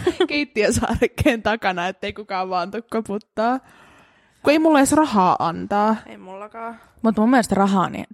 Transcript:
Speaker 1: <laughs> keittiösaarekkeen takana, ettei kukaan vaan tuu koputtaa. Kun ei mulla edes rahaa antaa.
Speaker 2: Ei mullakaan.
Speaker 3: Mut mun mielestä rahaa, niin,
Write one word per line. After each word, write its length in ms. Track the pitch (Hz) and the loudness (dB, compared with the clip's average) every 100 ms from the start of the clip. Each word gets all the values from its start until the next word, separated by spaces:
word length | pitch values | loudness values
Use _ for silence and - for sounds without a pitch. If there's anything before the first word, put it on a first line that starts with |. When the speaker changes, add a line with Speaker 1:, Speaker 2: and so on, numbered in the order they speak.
| - - | -2 -2
Speaker 1:
<laughs> 120 | 349 | -2
keittiösaarekkeen 1120 | 294 294 214 202 - - 233 233 - 302 233 | -2 -4 -2 0 0 -2 -2 -2 0 0 0
takana, 460 | 208 226 202 180 175 | -2 -2 -2 -2 -6
ettei 240 | 190 202 | -6 -10
kukaan 380 | 208 208 190 185 | -10 -8 -6 -4
vaan 200 | 180 175 | -4 -4
tuu 100 | 214 - | -8 -6
koputtaa. 720 | 226 214 202 - - 226 254 - _ - _ _ _ _ _ | -6 -6 -8 -8 -4 -2 -2 -6 _ -20 _ _ _ _ _
Kun 100 | - | 2
ei 60 | 311 | 4
mulla 200 | 320 302 | 4 4
edes 140 | 269 | 4
rahaa 440 | 196 208 208 185 147 | 4 4 4 2 2
antaa. 580 | 165 175 185 202 214 220 - | 0 -4 -4 0 0 -2 -6
Speaker 2:
Ei 100 | 208 | -20
mullakaan. 600 | 185 190 208 226 226 226 _ _ | -18 -18 -18 -14 -14 -16 _ _
Speaker 3:
Mut 140 | 226 220 | -2 2
mun 140 | 220 | 2
mielestä 240 | 262 - | 2 2
rahaa, 360 | 190 196 196 170 | 2 2 2 0
niin, 160 | - - | -4 -4